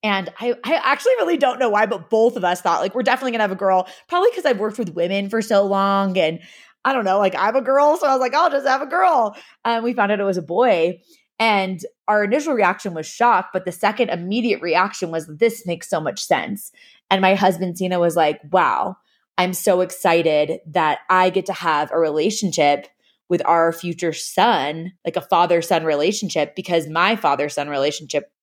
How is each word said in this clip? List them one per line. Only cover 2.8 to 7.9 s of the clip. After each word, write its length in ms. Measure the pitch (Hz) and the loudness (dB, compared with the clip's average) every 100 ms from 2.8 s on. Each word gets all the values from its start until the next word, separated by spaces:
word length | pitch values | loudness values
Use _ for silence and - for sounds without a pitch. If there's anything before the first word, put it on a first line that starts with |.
like, 120 | 196 | -2
"We're 100 | 226 | -2
definitely 280 | 247 247 262 | 0 0 -2
gonna 120 | 233 | -2
have 80 | 208 | -2
a 40 | 185 | 0
girl," 320 | 196 185 180 - _ | 0 0 0 -10 _
probably 220 | 349 415 | 0 0
'cause 140 | 480 311 | 0 -2
I've 140 | 220 | 0
worked 180 | 214 214 | -2 -4
with 120 | 202 | -8
women 400 | 160 175 196 196 | -4 -2 -2 -2
for 120 | 220 | -4
so 220 | 214 202 | 0 2
long. 540 | 202 196 196 196 196 185 | 2 2 2 2 0 2
And 240 | 160 165 - - - _ | 0 -2 -12 -20 -20 _
I 80 | 262 | -2
don't 140 | 269 208 | 0 2
know, 140 | 190 | 2
like, 160 | 196 165 | 2 2
I'm 200 | 170 247 | 0 0
a 60 | |
girl. 340 | 254 269 294 | 2 4 4